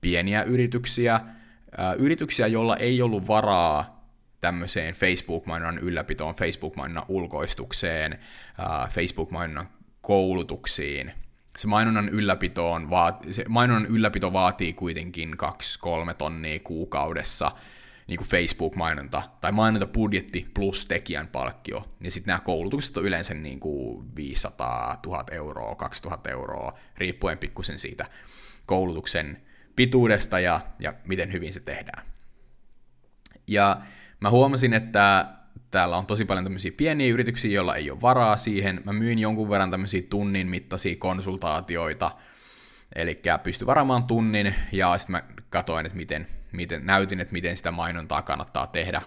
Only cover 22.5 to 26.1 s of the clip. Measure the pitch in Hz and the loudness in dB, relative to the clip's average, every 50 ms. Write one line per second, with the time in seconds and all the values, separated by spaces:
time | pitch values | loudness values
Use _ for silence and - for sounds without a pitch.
22.5 | 90 80 85 98 113 139 143 - - - 85 101 92 85 85 - - 76 78 76 | -2 -2 -2 -2 -2 -2 -2 -2 -2 0 0 0 0 0 -2 -4 -6 -6 -8 -10
23.5 | 65 67 - 78 73 69 65 58 60 - 65 62 58 - 76 69 67 - - - | -12 -8 -6 -6 -6 -4 -6 -6 -8 -10 -12 -14 -12 -10 -10 -4 -2 -2 -2 -2
24.5 | - - - 62 62 60 58 62 - - - 82 90 78 - - - 82 76 76 | -4 -6 -4 -4 -4 -4 -4 -4 -6 -6 -8 -8 -6 -6 -6 -8 -10 -10 -10 -10
25.5 | 73 - 58 55 - - - - - - - - | -10 -8 -8 -8 -8 -6 -8 -6 -6 -8 -8 -8